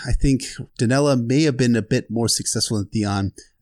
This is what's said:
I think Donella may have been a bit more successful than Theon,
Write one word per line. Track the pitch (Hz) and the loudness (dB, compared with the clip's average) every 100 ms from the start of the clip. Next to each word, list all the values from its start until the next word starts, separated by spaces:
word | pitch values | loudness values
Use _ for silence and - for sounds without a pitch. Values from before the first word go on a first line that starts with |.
| 127 | -2
I | |
think | - 143 131 - - 127 - | 0 2 0 -2 -14 -10 -2
Donella | 120 135 143 131 | 0 2 2 2
may | 117 131 | 2 2
have | 156 127 | 2 2
been | 123 113 | 2 2
a | |
bit | - 127 - | 2 -2 -2
more | 110 113 | -2 0
successful | - - 117 - 110 | -2 -2 -4 -2 -2
than | 98 | -2
Theon, | 113 104 98 98 - - - | -2 0 0 -2 -4 -20 -10